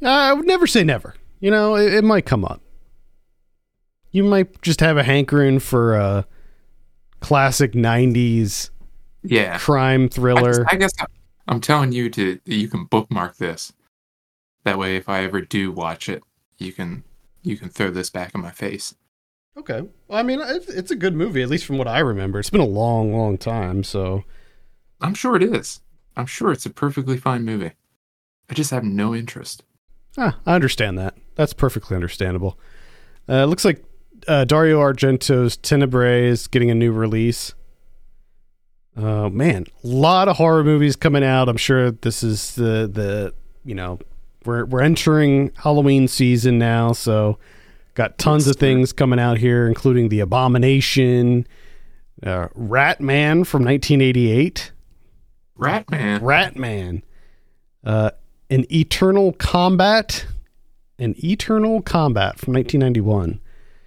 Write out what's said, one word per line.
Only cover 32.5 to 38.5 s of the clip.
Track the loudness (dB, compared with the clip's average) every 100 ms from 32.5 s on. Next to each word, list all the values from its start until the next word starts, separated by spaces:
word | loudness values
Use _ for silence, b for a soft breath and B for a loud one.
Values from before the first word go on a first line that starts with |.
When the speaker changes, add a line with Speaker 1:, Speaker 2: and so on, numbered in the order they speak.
| -8 b b b b b b -2
Speaker 1:
Uh, | 0
it | 2
looks | 2
like, | 0 0 -6 -20 -20 -12 0
uh, | 2
Dario | 4 4 4 4
Argento's | 2 2 0 2 2 2 2 -2
Tenebrae | 0 2 2 2 2 2 2
is | 0 0
getting | 0 2
a | 2
new | 2
release. | 0 -2 0 0 -2 -8 -16 -20 -20 -20 -20 -20 -20 _ _ _